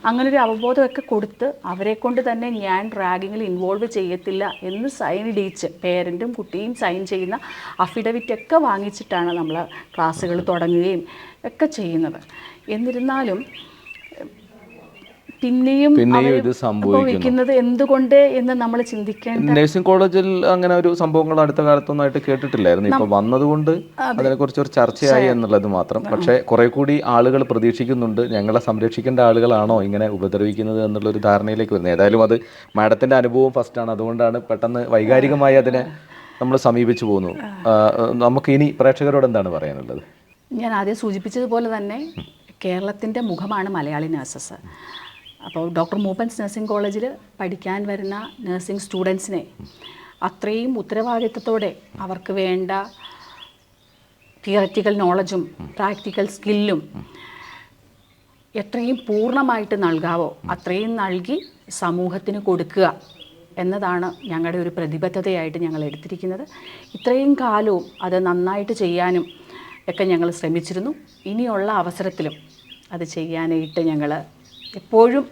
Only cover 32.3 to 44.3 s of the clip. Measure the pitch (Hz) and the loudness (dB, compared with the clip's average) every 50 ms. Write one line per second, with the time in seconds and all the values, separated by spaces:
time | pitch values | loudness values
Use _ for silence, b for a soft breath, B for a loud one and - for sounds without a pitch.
32.3 | 113 117 117 B B B B B _ 107 107 110 117 101 131 127 135 131 123 120 | 4 0 0 B B B B B _ 2 4 4 4 4 4 4 4 4 4 4
33.3 | 117 131 131 131 123 135 117 - - 123 117 113 110 101 110 113 117 117 120 113 | 4 4 2 4 2 -2 -4 -4 -6 -6 -4 -4 -4 -4 -4 -4 0 2 2 2
34.3 | 113 120 - - 113 104 - 117 120 120 120 120 117 110 107 107 131 131 135 135 | 2 -2 -4 -4 -4 -2 -2 -2 -2 -4 -2 2 2 2 4 6 6 6 6 4
35.3 | 147 143 139 135 135 135 123 127 123 127 127 156 - - - B B B B B | 2 4 6 6 8 6 6 4 0 0 -2 -4 -10 -18 -20 B B B B B
36.3 | B B 123 127 131 135 - 127 117 120 120 113 120 120 120 107 101 98 92 87 | B B -2 0 0 4 4 4 4 4 4 2 2 0 2 0 0 0 0 -2
37.3 | 87 - - - - - - 113 110 107 107 107 - - 117 117 123 120 120 120 | -6 -8 -12 -12 -14 -4 2 4 4 6 6 4 4 2 0 0 2 2 4 4
38.3 | 127 139 - - 139 139 147 143 - - 123 131 131 - 147 143 139 139 131 123 | 4 2 2 2 4 4 4 2 2 4 4 4 4 4 0 2 4 4 2 4
39.3 | 113 107 95 92 85 78 78 73 71 69 64 58 62 - - - _ _ _ _ | 2 0 0 0 -4 -4 -4 -6 -8 -8 -12 -12 -12 -14 -14 -16 _ _ _ _
40.3 | _ _ _ _ 262 220 233 226 226 202 202 202 220 214 - 214 196 196 185 220 | _ _ _ _ -8 -6 -4 -4 -4 -2 -2 -2 -4 -4 -4 -4 -4 -4 -8 -6
41.3 | - 247 254 240 233 233 233 220 226 214 202 202 208 262 302 330 330 - - - | -4 -4 -2 -2 -2 -2 -2 -2 -4 -6 -6 -8 -8 -10 -12 -12 -12 -14 -16 -16
42.3 | _ _ _ _ - _ - 185 180 180 196 202 202 202 - 220 214 247 240 214 | _ _ _ _ -20 _ -6 -4 -4 -4 -4 -6 -8 -6 -8 -6 -4 -4 -4 -4
43.3 | 175 160 185 202 214 202 190 196 196 170 143 147 151 147 156 160 160 147 131 - | -4 -6 -6 -6 -4 -4 -4 -4 -4 -4 -4 -4 -4 -4 -4 -4 -4 -6 -6 -10